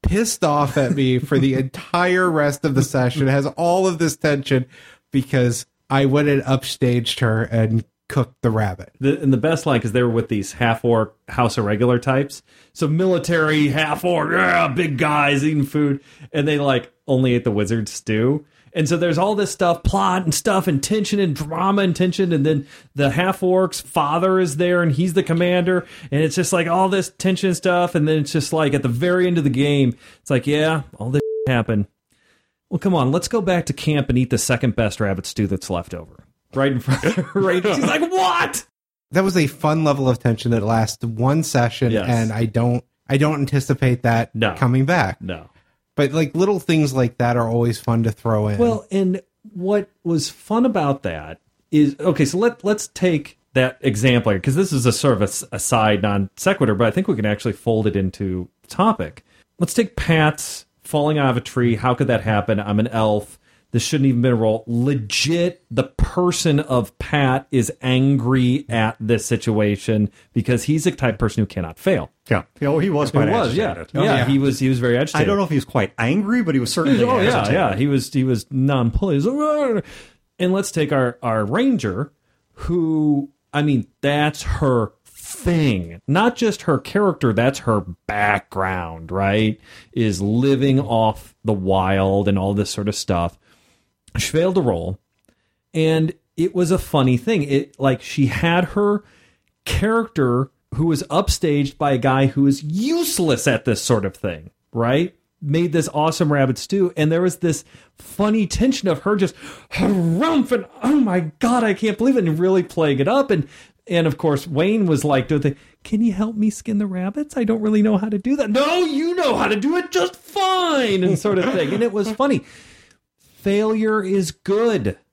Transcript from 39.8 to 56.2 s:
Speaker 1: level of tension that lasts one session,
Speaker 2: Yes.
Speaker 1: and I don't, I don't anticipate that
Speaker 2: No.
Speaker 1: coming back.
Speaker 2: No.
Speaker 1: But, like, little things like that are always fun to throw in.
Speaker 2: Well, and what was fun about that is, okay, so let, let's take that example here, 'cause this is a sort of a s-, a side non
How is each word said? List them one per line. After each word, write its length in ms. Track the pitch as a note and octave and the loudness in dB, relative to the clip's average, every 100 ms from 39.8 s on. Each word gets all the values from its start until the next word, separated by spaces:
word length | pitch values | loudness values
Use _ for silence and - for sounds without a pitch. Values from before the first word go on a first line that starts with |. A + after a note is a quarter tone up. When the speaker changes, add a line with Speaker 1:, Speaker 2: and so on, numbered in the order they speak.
Speaker 1:
level 240 | D#3 C#3 C3 | 0 2 0
of 100 | A#2 | 0
tension 320 | B2 A2+ A#2+ | 0 -2 0
that 100 | A#2 | -2
lasts 400 | G#2+ A2+ G#2+ - | 0 0 0 -4
one 380 | A#2 A2 B2+ D#3+ | -8 -2 0 0
session, 480 | D#3+ C3+ A#2+ - B2 | 0 0 0 0 0
Speaker 2:
Yes. 160 | A2 G2 | 0 0
Speaker 1:
and 240 | A#2 A2+ | 0 0
I 140 | A2 A2+ | -2 -2
don't, 380 | A#2 A#2+ B2 _ _ - | 0 0 -2 _ _ -4
I 100 | C3+ | 0
don't 220 | D3+ D3+ | 0 0
anticipate 640 | C#3 C#3+ - C3 B2+ B2 | -2 -2 0 0 0 0
that 300 | A#2 A2+ A2+ A2 | 2 0 -2 -2
Speaker 2:
No. 180 | A2 E2+ | -2 0
Speaker 1:
coming 300 | B2 C3 C3+ | 2 2 2
back. 340 | F3 G2 - | 2 0 -4
Speaker 2:
No. 280 | F#2 E2 - _ _ _ _ - | -10 -10 -12 _ _ _ _ -2
Speaker 1:
But, 160 | C#3 | 0
like, 220 | D#3 D3 D#3+ | 0 -2 0
little 240 | F#3+ G3 | 0 0
things 340 | - D#3+ D3 | 2 2 2
like 240 | C3 A#2+ - | 2 0 0
that 180 | A#2+ A#2+ | 0 0
are 120 | A2+ | 0
always 300 | A#2 A#2+ A2 | 0 0 -2
fun 240 | - A#2 | 0 0
to 80 | A2+ | 0
throw 360 | - A#2 A2 G#2 | -2 -2 0 0
in. 100 | G#2 | 0
Speaker 2:
Well, 280 | A#3+ G#3+ - | 0 0 -4
and 300 | G3 F#3 F#3 _ _ G#3+ | -2 0 -2 _ _ -18
what 360 | F3+ F#3 G#3 G3+ _ | -8 -2 -2 -2 _
was 260 | E3+ E3 - | -2 -2 -4
fun 360 | - - A3 B3 | -12 -4 0 0
about 380 | G#3 D3 C#3 | 0 0 -2
that 360 | F#2+ D#2 D2+ E2 _ _ _ | -4 -8 -12 -18 _ _ _
is, 240 | D3+ D3 C#3 | 2 2 2
okay, 240 | F3+ D3+ C#3+ | -2 2 0
so 120 | F3+ | 2
let, 260 | A#3 A#3 | 0 0
let's 240 | G3 G#3+ - | -2 -2 -4
take 440 | - F#3 D#3 - _ _ | -2 0 0 -4 _ _
that 240 | C3 B2+ - | 0 0 0
example 500 | C3+ G#2 B2+ A#2+ A2 | -2 2 4 4 2
here, 80 | F#2+ | 0
'cause 160 | C#3 C#3+ | 0 0
this 160 | F#3+ | 0
is 140 | C#3 A#2+ | 2 2
a 60 | |
sort 220 | A#2 A#2 G#2+ | 2 2 2
of 60 | |
a 40 | G2+ | 0
s-, 180 | - - | -2 -10
a 80 | G2+ | -8
side 420 | - A#2+ G#2+ G#2 | 0 2 4 2
non 280 | G#2 G2+ | 2 0